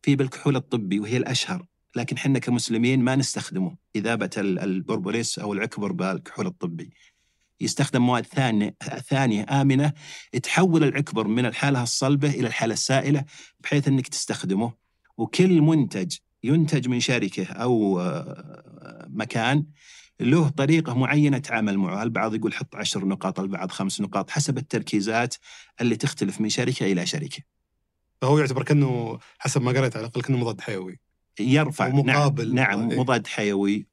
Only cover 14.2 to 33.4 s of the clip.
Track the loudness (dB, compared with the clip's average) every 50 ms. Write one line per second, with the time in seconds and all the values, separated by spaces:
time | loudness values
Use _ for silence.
14.2 | -6 -4 -6 -4 -2 -2 0 0 0 -2 -4 _ _ _ _ _ _ _ _ -6
15.2 | -4 0 4 4 6 6 8 6 6 6 6 4 4 2 -2 -4 -6 -6 -8 -10
16.2 | _ _ _ _ -2 2 2 2 2 2 2 0 2 2 0 0 2 0 0 0
17.2 | 0 -2 -2 -4 -6 -6 -4 -4 0 2 2 4 4 2 2 2 0 -2 -4 -4
18.2 | -6 -10 -12 -16 -16 -18 -20 -20 -20 -20 -20 -20 -20 -20 -20 -20 -18 -12 -8 -8
19.2 | -6 -4 -4 -2 0 2 2 0 0 -2 -8 _ _ -20 -20 -20 -20 -18 _ -4
20.2 | 0 4 4 4 4 4 2 2 2 4 4 2 2 0 0 0 2 2 4 4
21.2 | 4 4 4 0 -2 -2 -2 0 0 0 0 0 0 -2 -2 -2 -4 -2 -2 -2
22.2 | -2 -2 -2 -2 -2 -2 -4 -4 -8 -10 -8 -8 -6 -4 -4 -4 -2 -2 -4 -2
23.2 | -4 -6 -4 -4 -6 -6 -6 -6 -8 -8 -6 -4 -4 -4 -4 -4 -6 -4 -4 -4
24.2 | -4 -4 -4 -4 -2 -2 -2 -4 -4 -4 -4 -4 -4 -2 -2 -2 0 0 0 0
25.2 | 0 -2 -4 -10 _ -18 -20 -20 -20 _ _ -2 0 0 0 0 -2 -4 -4 -2
26.2 | -4 -4 -2 -2 -2 -2 0 -2 0 -2 -2 0 0 0 0 0 -2 -2 -4 -6
27.2 | -6 -8 -12 -14 -16 _ _ _ _ _ _ _ _ _ _ _ _ _ _ -2
28.2 | 2 4 4 4 4 2 0 -2 0 2 4 4 4 4 2 -2 -4 -6 -8 -10
29.2 | -12 -18 _ -6 -4 -2 0 0 2 2 2 2 2 0 0 -4 -8 -6 -6 -4
30.2 | -2 0 0 0 0 -2 -4 -6 -6 -8 -6 -6 -8 -10 -14 -16 _ _ _ _
31.2 | _ _ -6 -2 0 4 4 4 4 2 0 -2 0 2 2 2 4 4 4 4
32.2 | 4 2 2 0 -2 0 0 2 2 2 2 0 0 0 0 0 0 2 0 0
33.2 | 0 -4 -4 -2